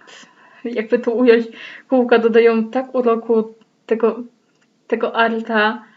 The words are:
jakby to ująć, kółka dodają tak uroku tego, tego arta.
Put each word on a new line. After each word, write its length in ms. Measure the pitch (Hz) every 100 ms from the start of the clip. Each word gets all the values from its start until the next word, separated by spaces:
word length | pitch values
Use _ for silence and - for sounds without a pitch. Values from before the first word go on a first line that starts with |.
| - - - _ _ -
jakby 340 | 233 240 220 240
to 120 | 240
ująć, 360 | 233 254 226 226 - - - -
kółka 300 | 262 233 233
dodają 520 | 226 226 233 226 220
tak 240 | 254 254
uroku 600 | 254 233 226 226 226 220 - _ _ -
tego, 360 | 226 226 220 247 _ _ _ _ _ -
tego 300 | 226 220 220
arta. 680 | 226 226 220 214 214 240 -